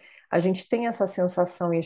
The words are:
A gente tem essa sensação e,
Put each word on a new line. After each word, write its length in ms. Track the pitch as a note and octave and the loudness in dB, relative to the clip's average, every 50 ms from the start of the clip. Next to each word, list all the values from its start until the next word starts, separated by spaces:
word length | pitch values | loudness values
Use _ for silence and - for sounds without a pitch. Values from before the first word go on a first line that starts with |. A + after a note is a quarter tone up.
| - - - - - _ | -20 -20 -20 -20 -6 _
A 80 | - F3 | 0 2
gente 280 | E3+ F#3 F#3+ F#3 - - | 2 2 0 -2 -2 -2
tem 180 | - A#3 A#3+ | -2 -2 0
essa 200 | A#3 A#3 - G3 | -2 -2 0 -2
sensação 680 | F#3 - - F3+ F3+ F3+ - F3+ F3 - - F3+ E3+ E3+ | -2 0 0 -2 0 2 0 0 0 -2 -4 -2 0 0
e, 60 | E3 E3 | -2 -2